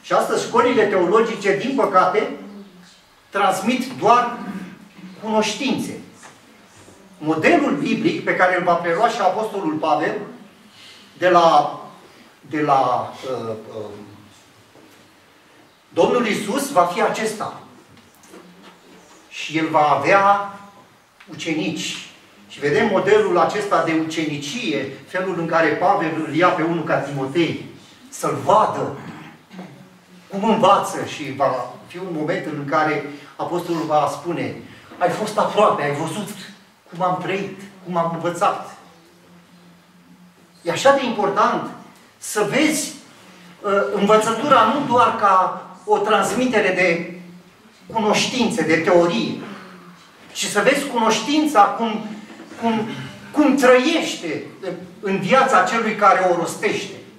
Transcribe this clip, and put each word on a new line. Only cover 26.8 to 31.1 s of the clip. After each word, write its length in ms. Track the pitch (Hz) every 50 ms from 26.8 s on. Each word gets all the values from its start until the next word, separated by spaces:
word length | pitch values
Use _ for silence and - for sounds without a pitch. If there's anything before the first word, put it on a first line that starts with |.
| 151
ca 140 | - 151
Timotei, 680 | 139 143 147 143 139 135 135 139 170 165 - 220 - - - - - - - - - - -
să-l 280 | - - - - - 135 -
vadă 540 | - 190 214 - - - - - - - - - - - - - - - - _ _ - 185 175 143 135 - - - - - _ _ - - -
cum 220 | - 190 196 202 226
învață 560 | 208 - 175 190 202 190 - - - 143 123
și 280 | -